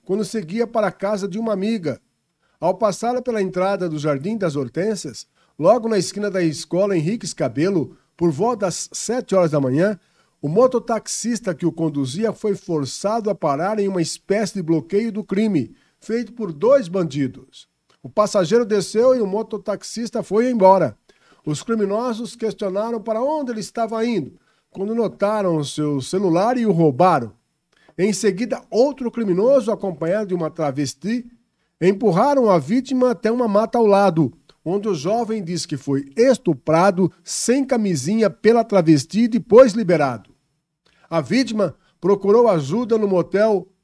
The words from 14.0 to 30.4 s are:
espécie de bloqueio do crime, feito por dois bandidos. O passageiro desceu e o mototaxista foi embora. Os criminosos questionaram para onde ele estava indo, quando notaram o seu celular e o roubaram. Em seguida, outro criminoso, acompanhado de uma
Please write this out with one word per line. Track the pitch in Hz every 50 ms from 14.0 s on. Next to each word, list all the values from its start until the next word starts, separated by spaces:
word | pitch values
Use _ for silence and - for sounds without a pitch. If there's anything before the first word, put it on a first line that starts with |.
espécie | 160 - - - _ - 196 226 208 196
de | - 196
bloqueio | 165 160 165 156 165 - 196 208 233 226
do | 190 214 -
crime, | - 196 202 226 220 190 143 113 - - _ _ _ _ _
feito | - - 220 240 233 - -
por | 233 214 175
dois | 156 143 196 254 285 277 196
bandidos. | 165 185 190 170 151 135 147 135 123 - 123 - _ _ - - _ _ _ _ _ _ _
O | - 123
passageiro | - 160 160 - - 202 175 147 220 240 240
desceu | 196 214 202 190 - - 220 247 262 254
e | 247
o | 214
mototaxista | 185 190 220 220 220 220 202 - 220 196 - - - - 220 240 202 - 226
foi | 165 - 190 220 247 254
embora. | 247 220 190 190 196 185 156 117 - _ _ _ _ _ _ _ _ _ _
Os | 151 147 -
criminosos | - 233 226 220 202 196 202 226 247 254 220 220 240 - -
questionaram | - 226 214 - - 214 190 185 202 220 233 233 220
para | 202 226 214 220
onde | 254 294 311 302 277 247
ele | 226 214
estava | 180 - - 233 226 208 226 220 226
indo, | 240 226 180 131 110 - _ _ _ _ _ _ _
quando | - 175 196 214 226
notaram | 233 220 - - - 196 202 220 214 196 180 165
o | 156 143
seu | - - 151 151 147 147 135
celular | 127 - 180 196 202 175 160 175 202 240 254 247
e | 226
o | 208
roubaram. | 170 170 165 147 127 135 180 185 165 135 117 104 - _ _ _ _ _ _ _ _ _ _ _ _
Em | - 185 214
seguida, | 185 - 226 202 185 185 247 208 - - - _
outro | - 214 262 294 269 - 247 226
criminoso, | - 233 226 196 175 185 214 262 277 269 202 226
acompanhado | 202 180 202 190 170 - 165 165 190 220 214
de | 175 185
uma | 175